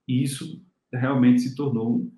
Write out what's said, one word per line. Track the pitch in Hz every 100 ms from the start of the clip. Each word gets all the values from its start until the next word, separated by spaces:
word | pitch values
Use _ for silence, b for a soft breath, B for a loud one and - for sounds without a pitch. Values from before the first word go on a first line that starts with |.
| -
E | 127
isso | 139 - - 160 - _ _
realmente | 127 131 135 123 123
se | 127
tornou | 135 143 117 113 123 -